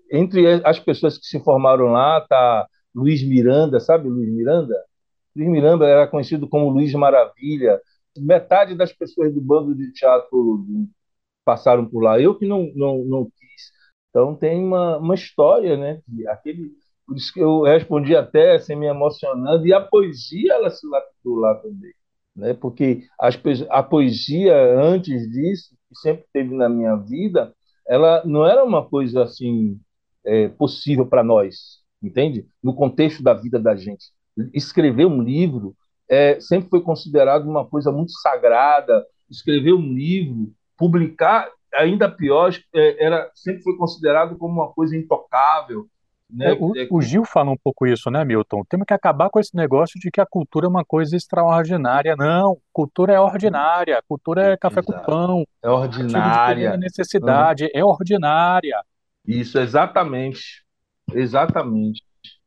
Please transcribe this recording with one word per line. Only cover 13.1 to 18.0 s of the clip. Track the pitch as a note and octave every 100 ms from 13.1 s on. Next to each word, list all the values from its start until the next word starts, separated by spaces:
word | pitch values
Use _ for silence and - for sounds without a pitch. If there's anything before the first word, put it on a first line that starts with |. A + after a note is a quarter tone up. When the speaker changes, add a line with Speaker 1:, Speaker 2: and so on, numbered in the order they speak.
| C3 A2+
Speaker 1:
quis. | _ _ - - _ _ _ _
Então | B2 C3
tem | D3+ D#3+ E3+
uma, | F#3+ F#3 F3 D#3
uma | E3
história, | F#3+ - - D3 A3+ G3 C#3
né? | C#3+ D#3 - A2+ A2
Aquele, | G#2+ D3 E3+ D#3+ G2 _ _ -
por | C3+
isso | B2+
que | F#3+
eu | D#3 D#3
respondi | C#3+ D#3+ D#3+ D3+